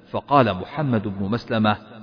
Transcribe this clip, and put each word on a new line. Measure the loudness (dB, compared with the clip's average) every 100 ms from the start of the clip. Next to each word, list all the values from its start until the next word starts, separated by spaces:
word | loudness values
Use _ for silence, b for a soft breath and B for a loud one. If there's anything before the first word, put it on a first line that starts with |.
| -10
فقال | -8 2 4 4
محمد | 2 -6 -4 0 0 -2
بن | -4
مسلمة: | -4 -4 -2 0 2 0 -4 -20